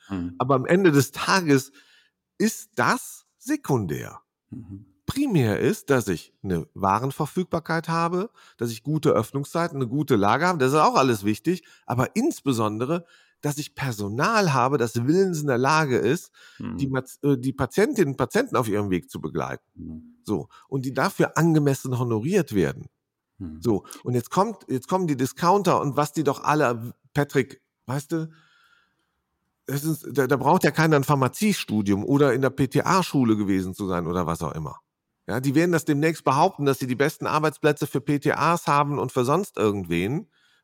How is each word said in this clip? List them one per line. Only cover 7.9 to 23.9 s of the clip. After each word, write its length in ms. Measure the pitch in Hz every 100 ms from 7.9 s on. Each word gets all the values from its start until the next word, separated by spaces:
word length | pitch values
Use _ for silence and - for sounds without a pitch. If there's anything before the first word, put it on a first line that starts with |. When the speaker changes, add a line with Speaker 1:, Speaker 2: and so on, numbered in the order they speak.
| 165 170 180 226 _ - -
Speaker 2:
dass 120 | 120
ich 140 | 113
gute 280 | 143 156 151
Öffnungszeiten, 680 | - 110 - - 170 170 139
eine 100 | 123
gute 300 | 139 156 117
Lage 280 | 101 127 175
habe. 140 | 175
Das 140 | 131
ist 40 | 151
auch 160 | 202 240
alles 280 | 135 110
wichtig. 400 | 101 107 160 180 - - -
Aber 300 | 123 127 -
insbesondere, 880 | 302 - 143 113 107 107 127 170 170 _ _ _
dass 160 | 147 139
ich 160 | 143
Personal 800 | - 139 104 101 110 180 226 185
habe, 240 | 135 123 143
das 300 | 120 120 123
willens 320 | 175 196 160
in 80 | 147
der 100 | 120
Lage 400 | 131 156 151 120
ist, 340 | 110 165 - _ - -
Speaker 1:
Mhm. 180 | 95 90
Speaker 2:
die 100 | 139
Maz-, 280 | 131 131 -
äh, 140 | 143 135
die 160 | 131
Patientinnen 560 | 127 131 - 233 247 147
und 80 | 131
Patienten 400 | 123 208 269 113
auf 100 | 113
ihrem 220 | 101 101
Weg 200 | 90 -
zu 100 | 82
begleiten. 420 | 80 71 65 65 _ -
Speaker 1:
Mhm. 400 | 82 78 - _ -
Speaker 2:
So. 240 | 104 - - -
Und 180 | 139 131
die 80 |
dafür 440 | 127 175 - 170 -
angemessen 600 | 165 156 143 135 135 123
honoriert 560 | 123 110 131 202 156
werden. 340 | 104 73 69 - _ _ _ _ -
Speaker 1:
Mhm. 240 | 87 78
Speaker 2:
So. 240 | 117 98 -